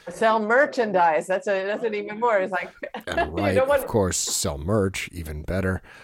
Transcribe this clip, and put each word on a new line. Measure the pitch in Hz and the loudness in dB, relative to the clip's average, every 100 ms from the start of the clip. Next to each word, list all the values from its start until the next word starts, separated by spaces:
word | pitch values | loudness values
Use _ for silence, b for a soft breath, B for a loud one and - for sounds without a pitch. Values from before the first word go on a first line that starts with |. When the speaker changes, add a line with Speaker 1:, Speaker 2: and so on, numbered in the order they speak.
| - | -12
Speaker 1:
Sell | - 220 226 | 0 2 2
merchandise. | 214 247 285 269 214 190 170 156 - | 4 4 4 0 0 4 4 2 0
That's | 190 208 | -2 0
a, | 196 196 | -2 -2
that's | 214 | -4
an | 226 208 | -4 -4
even | 208 214 | -6 -2
more, | 240 208 | 2 2
it's | 190 | 0
like, | 180 185 - - | -4 -6 -12 -14
<laughs> | 226 - | -10 -6
Speaker 2:
And | - 349 | -2 -2
Speaker 1:
you | - | 0
Speaker 2:
write, | - - | 2 2
Speaker 1:
don't | 262 | 4
want | 285 | 2
Speaker 2:
of | - | 2
course, | 113 92 - | 2 2 0
sell | - - 95 71 | -2 -2 -4 -4
merch, | 85 110 95 - - | 0 2 2 -2 -8
even | 87 78 76 | -8 -8 -8
better. | 73 90 92 92 B B | -4 -2 -2 -4 B B